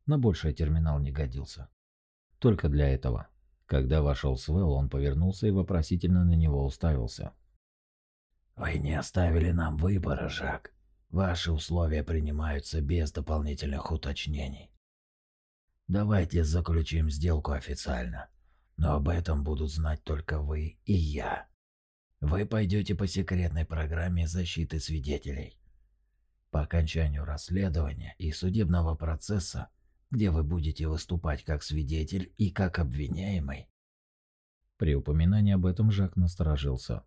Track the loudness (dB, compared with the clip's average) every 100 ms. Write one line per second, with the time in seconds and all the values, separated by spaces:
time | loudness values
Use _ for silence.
0 | 0 4 4 2 -2 0 2 2 2 0
1 | -2 -2 -4 -6 -10 -14 -18 _ _ _
2 | _ _ _ 2 2 4 2 4 4 2
3 | 0 -4 -6 _ _ _ -2 0 4 4
4 | 2 2 0 -2 0 2 2 2 0 0
5 | 0 2 2 2 2 2 2 0 0 0
6 | 4 6 6 6 4 2 0 0 0 0
7 | -2 -6 -12 -12 _ _ _ _ _ _
8 | _ _ _ _ _ -8 -4 -2 -2 -2
9 | -2 2 4 4 2 2 0 0 2 2
10 | 0 -2 -4 -4 -6 -6 -10 _ _ _
11 | -6 -2 0 0 -2 -2 -2 0 0 0
12 | 0 -2 0 -2 -4 -4 -4 -4 0 0
13 | -2 -4 -4 -2 -2 -4 -4 -4 -4 -4
14 | -4 -6 -6 -4 -6 -10 -16 _ _ _
15 | _ _ _ _ _ _ _ _ -4 0
16 | 2 2 2 2 2 2 2 0 2 0
17 | 0 0 2 0 0 -4 -6 -8 -4 -4
18 | -4 -8 -12 _ _ _ _ -2 0 2
19 | 0 0 0 -2 -2 -2 -2 -2 -2 -2
20 | -4 -6 -2 -4 -2 -4 -4 -6 0 2
21 | 2 -2 -6 -8 -10 _ _ _ _ _
22 | _ -6 -2 0 0 0 2 2 0 -2
23 | -2 -2 0 0 0 0 -2 -2 -2 -2
24 | 0 0 0 -2 -4 -4 -4 -4 -4 -4
25 | -2 -4 -4 -8 -10 -14 _ _ _ _
26 | _ _ _ _ _ -4 0 2 2 2
27 | 0 0 -4 -6 -2 0 0 0 -2 -4
28 | -10 -6 -6 -2 0 2 2 2 2 0
29 | -4 -4 -4 -4 -4 -8 -10 _ _ _
30 | -6 0 2 2 2 0 -2 -2 -2 -2
31 | -2 -4 -2 -4 -2 -4 -2 -4 -2 -2
32 | -2 -4 -4 -2 -2 0 -2 0 -2 -2
33 | -4 -4 -4 -2 -4 -8 -14 _ _ _
34 | _ _ _ _ _ _ _ -2 2 2
35 | 2 4 4 6 6 4 4 4 4 4
36 | 0 2 0 2 0 2 0 -4 -6 -8